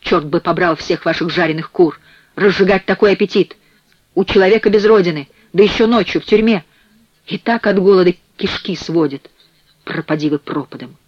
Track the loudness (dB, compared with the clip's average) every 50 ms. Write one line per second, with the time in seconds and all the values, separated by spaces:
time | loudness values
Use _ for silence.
0 | _ 0 -2 -2 -2 -2 -4 -4 -2 -2 -2 0 0 -2 -2 -4 -4 -6 -6 -4
1 | -4 -4 -4 -4 -4 -4 -2 -2 -2 -2 -2 -6 -8 -12 _ 2 2 2 2 -6
2 | _ _ _ _ _ _ _ 0 0 0 2 2 2 2 2 0 0 -2 -2 0
3 | 2 2 2 0 -2 -2 0 -2 -2 -2 -4 _ _ _ _ _ _ _ _ _
4 | _ _ _ -4 -4 0 2 2 4 4 2 2 2 2 2 2 4 4 4 4
5 | 4 2 -2 -6 -10 _ _ _ _ _ _ 2 2 2 4 0 0 2 2 0
6 | 0 -2 -4 -8 -2 2 2 2 4 2 0 0 -4 _ _ _ _ _ _ _
7 | _ _ _ _ _ -12 -12 -8 _ -4 -4 -2 0 0 0 2 4 4 4 4
8 | 4 2 0 _ _ _ _ _ -8 -8 -6 -8 -8 -8 -10 -10 -8 -4 -2 0
9 | 0 0 -4 -8 _ -18 _ _ _ _ _ _ _ _ _ _ _ -10 -10 -10
10 | -6 -6 -6 -4 -2 -2 -4 -4 _ -6 -8 -8 -8 -10 -14 -18 -18 -18 -20 _
11 | _